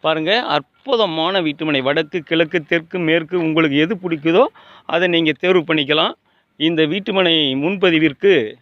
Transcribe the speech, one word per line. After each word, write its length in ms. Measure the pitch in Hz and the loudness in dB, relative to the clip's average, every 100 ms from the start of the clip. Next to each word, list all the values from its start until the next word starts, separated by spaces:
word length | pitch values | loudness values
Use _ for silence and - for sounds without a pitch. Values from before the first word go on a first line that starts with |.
பாருங்க, 300 | 156 160 160 220 247 147 | -2 -2 0 -2 0 -2
அற்புதமான 800 | 143 _ - 247 208 160 160 190 160 | -4 _ -4 0 0 0 -2 0 -2
வீட்டுமனை. 340 | 147 156 143 127 | -4 -2 0 0
வடக்கு, 320 | 147 156 185 147 | 0 -2 -6 -4
கிழக்கு, 300 | 165 165 180 147 | -2 0 -2 -2
தெற்கு, 260 | 170 160 185 165 | -4 -4 -4 0
மேற்கு, 280 | 165 160 180 160 | 0 0 -4 0
உங்களுக்கு 320 | 156 160 139 | 0 2 2
எது 100 | 160 202 | 0 -2
பிடிக்குதோ 420 | 180 160 151 170 269 - - - _ | -6 -4 0 2 2 -2 -20 -20 _
அதை 120 | 165 180 | -2 0
நீங்க 180 | 170 160 147 | 2 0 0
தேர்வு 180 | 180 185 156 | 2 0 2
பண்ணிக்கலாம். 440 | 156 139 151 185 - _ _ _ _ 151 | -2 0 0 0 -4 _ _ _ _ -2
இந்த 140 | 165 156 | 0 0
வீட்டுமனை 420 | 185 202 196 180 165 147 131 | 0 -2 0 2 2 0 -2
முன்பதிவிற்கு 720 | 151 196 185 165 156 135 196 170 107 123 | -2 0 0 2 0 0 2 2 0 -8